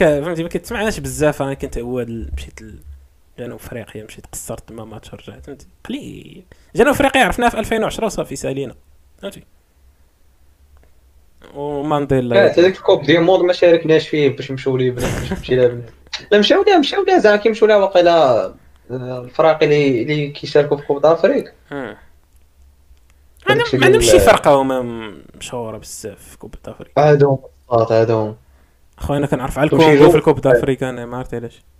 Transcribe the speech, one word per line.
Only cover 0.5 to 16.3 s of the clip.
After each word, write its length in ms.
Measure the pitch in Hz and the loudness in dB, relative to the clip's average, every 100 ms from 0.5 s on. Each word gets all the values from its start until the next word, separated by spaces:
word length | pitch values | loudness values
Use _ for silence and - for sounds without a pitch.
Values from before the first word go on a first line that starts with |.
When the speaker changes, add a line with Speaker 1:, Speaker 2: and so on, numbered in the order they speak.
| 170 - 226 214 196 | -10 -10 -6 -6 -6
Speaker 1:
بزاف. 420 | 135 127 151 147 | -10 -2 -2 -2
انا 120 | 147 | -6
كنت 240 | 135 135 - | -8 -10 -10
هو 220 | 120 123 | -8 -8
ال-، 300 | 117 117 104 - | -8 -10 -10 -12
مشيت 260 | - - | -14 -18
ل-، 180 | 110 104 - - _ _ _ - | -20 -20 -20 -20 _ _ _ -16
جنوب 200 | 120 113 | -16 -16
افريقيا، 440 | - 120 - 110 | -16 -16 -14 -16
مشيت 220 | 110 - - | -18 -20 -18
قصرت 460 | - - 113 - | -18 -14 -14 -14
ما 120 | 113 | -18
ماتش 280 | 110 107 - | -18 -18 -20
ورجعت، 340 | 101 - 107 - | -20 -20 -20 -20
فهمتي؟ 200 | 135 - _ | -20 -20 _
قليل. 600 | - 262 196 - - - - - _ | -14 -14 -12 -18 -20 -20 -20 -20 _
جنوب 140 | 156 240 | 0 0
افريقيا 360 | 269 269 269 | 2 0 2
عرفناها 240 | 208 - 240 | 0 2 -2
في 100 | 220 | -2
ألفين 240 | 214 226 | -4 -4
وعشرة 220 | 220 - 214 | -4 -2 -4
وصافي 300 | - - 139 | -4 -8 -8
سالينا، 380 | 135 135 135 - _ _ _ _ | -8 -8 -10 -14 _ _ _ _
فهمتي؟ 240 | 196 - _ _ _ _ _ _ _ _ _ _ _ _ _ _ _ _ _ _ _ _ - | -16 -16 _ _ _ _ _ _ _ _ _ _ _ _ _ _ _ _ _ _ _ _ -20
ومانديلا. 880 | 143 143 143 147 147 143 135 123 117 | -12 -8 -6 -2 -2 0 0 2 4
Speaker 2:
اه، 80 | 151 | 4
هذاك 240 | 151 180 185 | 4 2 2
الكوب 260 | - 180 | 0 0
دي 160 | 131 170 | 2 2
موند 260 | 170 185 | 4 2
ما 80 | 175 | 2
شاركناش 560 | 180 175 170 160 160 156 | 2 4 4 2 0 0
فيه 200 | 151 143 127 | 0 0 -2
باش 140 | 135 | -10
نمشيو 260 | 135 143 131 | -6 -4 -2
ليه، 140 | 127 | -2
باش 420 | 123 123 110 - | -2 -6 -6 -6
نمشيو 240 | 185 - 127 | -10 -4 2
ليه. 300 | 123 120 117 _ _ - - | 2 0 -12 _ _ -16 0